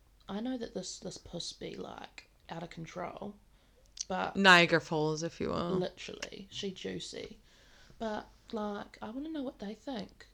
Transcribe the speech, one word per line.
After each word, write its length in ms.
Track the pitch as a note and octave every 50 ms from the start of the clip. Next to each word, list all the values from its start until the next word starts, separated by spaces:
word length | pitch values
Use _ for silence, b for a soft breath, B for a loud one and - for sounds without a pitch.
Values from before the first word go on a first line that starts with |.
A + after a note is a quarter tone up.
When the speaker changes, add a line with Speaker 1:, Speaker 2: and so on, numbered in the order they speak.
| - - - - - -
Speaker 1:
I 120 | G3 G#3
know 160 | A3+ B3+ C4
that 160 | A#3+ A3+ - -
this, 260 | F#3+ F#3+ - - -
this 180 | - F#3 - -
puss 340 | - - - E3+ - - -
be, 220 | - - - -
like, 540 | - - - - - - - - - - - _ _ - -
out 140 | F3 E3 F3
of 80 | E3
control, 640 | - E3+ E3 D#3+ - F3+ F3 - - - - G#3 G#3 - - - - - - - - - - - - - - -
but 280 | F#3+ F#3 F#3 - -
Speaker 2:
Niagara 440 | G3 G3 F#3+ F3+ E3+ F3 - E3+ D#3+
Falls, 420 | - - E3+ D#3 D3+ D#3 D#3 D#3 E3
if 160 | E3 - -
you 80 | - -
will. 220 | - - E3+ F3 F#3
Speaker 1:
literally, 720 | F#3 F3+ - - - - - - - - - - - G3 -
she 200 | - - - G3+
juicy. 680 | F#3+ - - F#3+ F#3 F3 - - - A1 G#1+ - - - b b b b b b b b b b b -
But, 300 | A3+ A3 G#3+ G#3+ - - - - - - -
like, 460 | G#3+ G#3 G#3 G3+ G#3 G#3+ - - - -
I 80 | G#3+
wanna 180 | A3+ C4 D4 D#4+
know 120 | D#4+ D4 C4
what 160 | B3+ D4+ -
they 160 | G#3+ G3 A3+
think, 540 | - - C#4+ C4+ G#3+ F#3+ - - - - -